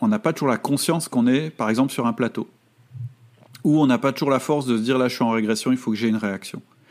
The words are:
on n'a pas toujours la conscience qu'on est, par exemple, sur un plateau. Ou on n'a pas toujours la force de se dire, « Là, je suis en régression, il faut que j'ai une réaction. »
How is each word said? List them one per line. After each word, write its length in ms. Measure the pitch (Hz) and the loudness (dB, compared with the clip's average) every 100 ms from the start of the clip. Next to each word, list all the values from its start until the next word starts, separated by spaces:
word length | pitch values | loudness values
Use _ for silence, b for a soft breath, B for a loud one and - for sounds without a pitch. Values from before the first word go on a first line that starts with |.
on 60 | 110 | 0
n'a 120 | 104 | 0
pas 140 | 160 | 0
toujours 160 | 160 139 | 0 0
la 80 | 113 | 0
conscience 500 | - 139 - 165 - | 0 0 0 -2 -2
qu'on 200 | 127 123 | 0 2
est, 220 | 131 156 | 2 -2
par 200 | - 110 | -2 0
exemple, 220 | 110 139 | 2 0
sur 160 | - 120 | 0 -2
un 60 | |
plateau. 340 | 117 117 - 107 _ _ _ _ - - - - _ - - | 0 -2 -4 -10 _ _ _ _ -16 -16 -18 -20 _ -20 -4
Ou 160 | 151 151 | 2 4
on 40 | 139 | 4
n'a 120 | 120 | 4
pas 140 | 139 | 0
toujours 200 | 131 143 | 0 0
la 80 | 131 | 0
force 260 | - 147 131 | 0 0 0
de 120 | 117 | 0
se 40 | |
dire, « 160 | 117 131 | 2 2
Là, 80 | 127 | 0
je 80 | - | 0
suis 80 | |
en 60 | 120 | 0
régression, 420 | 113 107 110 131 | 0 0 0 0
il 60 | 127 | 0
faut 140 | - | -2
que 60 | 107 | -2
j'ai 100 | 113 | 0
une 100 | 110 | 0
réaction. » 440 | 104 95 - - - _ B | -2 -6 -10 -16 -18 _ B